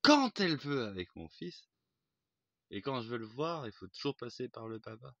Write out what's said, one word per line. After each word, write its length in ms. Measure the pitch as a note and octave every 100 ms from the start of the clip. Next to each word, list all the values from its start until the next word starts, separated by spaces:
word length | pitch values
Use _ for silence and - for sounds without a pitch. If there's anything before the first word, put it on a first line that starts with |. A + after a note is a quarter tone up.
quand 380 | - D4 B3+ -
elle 160 | F#3 D3
veut 280 | C#3+ C#3 A2
avec 280 | F#2+ F#2 G2
mon 120 | E2
fils. 400 | - F3+ - _ _ _ _ _ _ _ _ _ _ _
Et 100 | G2+
quand 220 | C#3 C3
je 60 | A2+
veux 100 | A#2+
le 80 | A2
voir, 400 | A#2 D#3+ E3 A#2+
il 60 |
faut 160 | - F#2
toujours 280 | - C#3+ C3+
passer 320 | A#2+ - B2
par 200 | - A2+
le 120 | A2
papa. 340 | A2+ A2+ C3 -